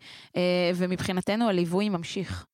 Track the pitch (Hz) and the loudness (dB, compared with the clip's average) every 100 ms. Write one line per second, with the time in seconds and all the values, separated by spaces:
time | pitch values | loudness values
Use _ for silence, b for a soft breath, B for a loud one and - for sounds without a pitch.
0 | B B B - 180 180 175 175 180 180 | B B B 0 2 2 2 2 0 0
1 | - 185 180 214 233 185 175 180 208 180 | -2 -2 0 0 2 2 2 2 0 0
2 | 175 - 180 90 - | -4 -6 -6 -8 -10